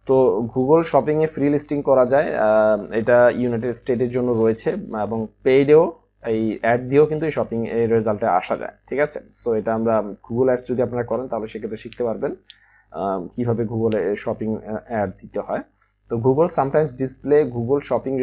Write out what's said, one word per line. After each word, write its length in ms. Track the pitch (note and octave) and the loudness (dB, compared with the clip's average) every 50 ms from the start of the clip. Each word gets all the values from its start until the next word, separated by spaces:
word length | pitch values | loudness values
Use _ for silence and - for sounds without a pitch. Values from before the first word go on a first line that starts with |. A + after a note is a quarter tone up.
| _ | _
তো 420 | - C3 C3 C3 A#2 F2+ G#2+ A#2+ A2 - | 2 4 4 4 4 2 0 -2 -4 -2
Google 280 | C3 B2+ C3+ D#3 E3 E3 | 0 2 4 4 4 4
শপিং 400 | E3 - C#3 A#2 D3+ D3+ D#3 D#3 | 4 2 2 2 2 0 0 0
এ 40 | |
ফ্রি 220 | D#3 - C3+ C#3 C#3+ | -2 -2 -2 0 0
লিস্টিং 320 | D3 C#3+ C#3+ - D3+ C#3+ | 0 0 -2 -2 -4 -2
করা 240 | C#3 C#3+ C3 C3 B2+ | 2 2 4 4 4
যায়, 300 | A#2 C3+ C#3+ D#3 D#3+ - | 4 4 2 2 0 -2
আহ, 560 | A2+ G#2+ G#2+ G#2+ A2 G#2+ G#2+ G#2+ G#2 G2 - | 0 2 2 4 4 4 4 2 0 -2 -4
এটা 380 | F#2 A2+ G#2+ B2 A#2+ B2 B2 A#2+ | -4 -2 2 4 6 6 6 6
ইউনাইটেড 460 | - A#2+ B2 A#2+ A#2+ A2 B2 B2 A2+ | 4 2 -2 -2 -2 -2 -4 -4 -6
স্টেটের 340 | - - - B2 A2+ B2+ A#2+ | -6 -4 -2 -2 0 0 -2
জন্য 220 | A#2+ B2+ B2 B2 | -2 -2 0 0
রয়েছে 380 | A#2+ A2 A2+ A2+ A2 - - D#3+ F3+ G3+ - - A2 G#2+ | 2 2 2 2 0 0 -2 -4 -4 -4 -6 -8 -6 -6
এবং 260 | G#2 G#2 A2+ A2+ A2 G#2+ _ _ - | -6 -4 -4 -6 -6 -8 _ _ 0
পেইডেও 500 | C3 C3 C#3 C#3+ C#3+ D3+ D#3+ F3 - - - _ _ _ _ - | 2 4 4 6 6 6 6 6 4 -2 -10 _ _ _ _ -6
এই 340 | A#2 A2 A2 A2+ A2 G2+ - | -4 -2 -2 0 -2 -2 0
অ্যাড 260 | - A2+ A#2+ B2 B2+ | 0 2 2 0 0
দিয়েও 180 | B2+ C3+ C#3+ D#3 | 2 4 4 4
কিন্তু 200 | D3+ D#3 D3+ D#3+ | 4 2 -2 -4
এই 60 | D#3 | -4
শপিং 360 | - C3 A2 - A2+ A#2 A2+ | -2 -4 -4 -4 -4 -6 -4
এর 220 | - G2 A#2 A#2 A2 | -4 -2 0 0 2
রেজাল্টে 360 | A2+ A2+ G#2+ A2+ G#2+ G2+ A2+ | 2 2 2 0 -2 0 0
আসা 320 | G#2 F2 F#2 - - A2 | 2 2 2 0 -2 -4
যায়, 140 | - A1+ - - _ _ | -4 -6 -10 -12 _ _
ঠিক 120 | - B2 C3+ | -6 -4 -2
আছে? 200 | D3+ D3+ - - - - - - - | -2 -2 -4 -10 -16 -16 -14 -8 -4
So 80 | A#2+ A2+ | -2 -2
এটা 200 | G#2+ G2+ A2+ A2+ | -2 -2 -2 -2
আমরা 300 | A2+ A2+ A2+ A2 G#2+ G#2 G2+ G#2 - _ - | -2 0 0 0 0 0 -4 -8 -14 _ -6
Google 240 | A#2 A#2+ C3 C3 B2 | -2 0 2 2 0
Ads 100 | B2 - - | 0 -2 -4
যদি 120 | B2 B2 | -4 -2
আপনারা 220 | B2 A2+ A#2+ A#2+ A#2 | -2 -2 -4 -6 -4
করেন 240 | A#2 A2+ A#2+ C3 | -4 -4 -6 -6
তাহলে 200 | B2+ A#2 A2 G#2+ | -6 -8 -8 -8
সেক্ষেত্রে 300 | A2 - G#2+ A2 G#2 A2 | -8 -10 -10 -10 -10 -10
শিখতে 260 | A2 - A#2 - - B2 | -10 -14 -12 -8 -6 -4
পারবেন, 320 | A2+ G#2+ G2+ - D3 - - _ _ - _ _ _ _ _ _ _ | -4 -4 -4 -6 -8 -8 -10 _ _ -20 _ _ _ _ _ _ _
আহ, 360 | - D#2+ F#2+ G2 F#2+ F#2+ E2+ - - | -10 -6 -4 -4 -4 -4 -6 -8 -6
কিভাবে 300 | B2 A#2+ A#2+ A2+ A2 A#2 | -4 -2 -2 -2 -2 -2
Google 320 | G#2+ A2+ A2+ A2+ A2+ A2 | -4 -2 -2 -2 0 0
এ 180 | G2+ E2+ F#2+ G#2 | 0 0 -2 -2
শপিং, 400 | G#2 - A#2+ G#2+ A2 A2 A2 A2 | -4 -4 -6 -6 -4 -4 -6 -6
আহ, 220 | - - G2+ G#2+ G#2+ - | -6 -6 -8 -10 -10 -8
অ্যাড 240 | - A#2 G#2+ G2+ F#2+ G2 - | -6 -4 -4 -4 -4 -6 -12
দিতে 180 | A2+ G#2+ - G#2 | -14 -10 -8 -8
হয়। 220 | F#2 - G#2 D3+ C#4+ _ _ _ _ _ _ _ _ - | -6 -4 -6 -6 -8 _ _ _ _ _ _ _ _ -8
তো 80 | A#2+ | -4
Google 300 | A#2 A2+ B2+ C3 D3 E3+ | 0 2 2 4 4 2
sometimes 400 | F3 - D3+ C3+ C3+ C#3 D3+ D#3 | 0 0 -2 -2 0 0 0 0
display 600 | D3+ B2+ C3 C3 B2+ - _ - C3+ D3 D3 D#3 B2+ | 0 -2 -6 -6 -6 -6 _ -2 2 2 2 2 0
Google 280 | B2 A#2 A#2 A#2+ C#3 C#3+ | -2 -4 -2 0 -2 -2
shopping 400 | - - B2+ A2 - C3+ C3+ C3 | -2 -2 -4 -2 -2 -2 -2 -2